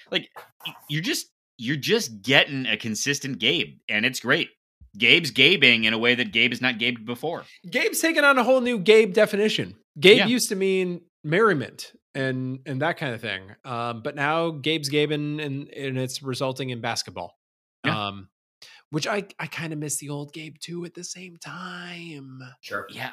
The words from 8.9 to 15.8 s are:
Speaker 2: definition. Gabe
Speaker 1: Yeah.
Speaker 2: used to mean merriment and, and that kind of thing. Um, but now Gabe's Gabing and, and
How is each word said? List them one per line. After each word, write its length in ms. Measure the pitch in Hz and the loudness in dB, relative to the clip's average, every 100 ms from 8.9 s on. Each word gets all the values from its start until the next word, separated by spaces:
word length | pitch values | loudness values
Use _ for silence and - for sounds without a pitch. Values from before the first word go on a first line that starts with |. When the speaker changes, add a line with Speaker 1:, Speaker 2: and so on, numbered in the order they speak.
| 220 220 | 8 8
Speaker 2:
definition. 600 | 196 214 196 214 214 95 - _ - | 4 2 2 0 0 -6 -10 _ 6
Gabe 180 | 139 226 | 8 8
Speaker 1:
Yeah. 80 | 214 | 6
Speaker 2:
used 220 | 247 - | 2 0
to 60 | 190 | 0
mean 460 | 190 190 180 175 _ _ | 0 0 0 -6 _ _
merriment 680 | 151 170 220 156 104 - - _ _ 143 | -2 2 4 2 -2 -10 -18 _ _ -4
and, 440 | 135 127 127 131 143 | -4 -2 -6 -8 -6
and 160 | 131 | -2
that 140 | 156 165 | -2 -2
kind 160 | 143 | -6
of 80 | 110 | -6
thing. 200 | 113 95 95 - 135 | -6 -6 -10 -18 -10
Um, 360 | 117 120 117 | -6 -6 -6
but 120 | 143 147 | -8 -2
now 360 | 143 160 170 | 0 0 -2
Gabe's 380 | 156 147 160 139 | -2 -2 -2 0
Gabing 540 | 147 151 151 147 151 | 0 2 0 -4 -6
and, 240 | 151 139 147 | -6 -8 -10
and 280 | - | -10